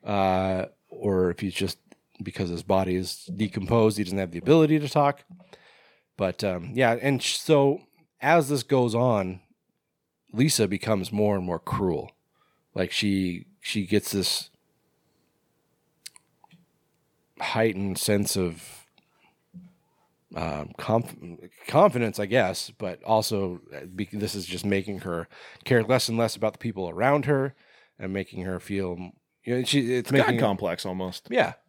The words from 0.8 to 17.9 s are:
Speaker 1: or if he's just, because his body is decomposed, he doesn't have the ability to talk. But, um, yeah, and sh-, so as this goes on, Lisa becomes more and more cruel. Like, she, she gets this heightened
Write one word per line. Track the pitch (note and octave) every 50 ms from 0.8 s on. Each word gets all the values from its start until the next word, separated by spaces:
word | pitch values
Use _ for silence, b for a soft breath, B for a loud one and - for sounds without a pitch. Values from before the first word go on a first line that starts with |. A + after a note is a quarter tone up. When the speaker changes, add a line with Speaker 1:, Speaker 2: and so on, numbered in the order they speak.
| _ _
Speaker 1:
or | - - - G#2+ G2 F#2 F#2 F2+
if | F2 -
he's | - G2 F2+
just, | - G2 F#2+ - _ _ _ - _ _ _ _ _ G#2
because | F#2 - - G2 F2
his | F2 E2 -
body | - G2+ F#2+ F#2+ F#2 F2+
is | F#2 F#2 F#2 - - - - F2+
decomposed, | F#2 A2 G2+ - - F#2+ F2 A#2 A#2 A2 A2 G#2 G2+
he | G#2
doesn't | F2+ F#2 G2
have | F#2+ F2+
the | E2 F2
ability | - - D3 E3 D#3+ D3+ D#3 D#3
to | D3 C#3
talk. | - D3+ C#3+ C#3+ C#3+ - - _ - - b b b b b b b b b b b b b b _
But, | - G2+ F#2 F2 _ -
um, | G2+ F#2 F2+ E2+ - -
yeah, | A#2 C3 A#2 A#2 A#2+
and | - C#3 C#3 B2+
sh-, | - - - -
so | - - D#3+ C#3+ C#3 C#3 C#3 - - _ _ _ _ _ _ _
as | - C3+ D#3+ E3+ D#3 C3
this | D3 C3+ A#2
goes | _ C#3+ C3 B2 A#2+ G#2+
on, | A#2 B2 B2+ A#2 G#2 F#2+ F#2 F#2+ F#2+ _ _ _ _ _ _ _ _ _ _ _ _ _ _ _ _ _ _
Lisa | - G#2 C3 D#3+ - - A2+ F#2+
becomes | F#2+ F#2+ - A2 A2 G2+ F#2 E2
more | - G2+ G#2 G#2 G#2
and | G2 F2+
more | F2+ F2 E2+
cruel. | _ - - - G2+ F#2 E2 D2 - - _ _ _ _ _ _ _ _ _ _ _ _ _
Like, | - F#2 F2 -
she, | - - G#2 G2 F#2+ F#2+ F2+ F2 F2 - _ _ _
she | _ - - A2 G2
gets | F2+ G#2 G#2 - -
this | - G2+ F#2 - - - - - _ _ _ _ _ _ _ _ _ _ _ _ _ _ _ _ _ _ _ _ _ _ _ _ _ _ _ _ _ _ _ - _ _ _ _ _ _ _ _ _ _ _ _ _ _ _ _ _ _ _ _ _ _ _ _ _ -
heightened | - - - A#2 A2+ A#2 G2+ F#2 G2 G2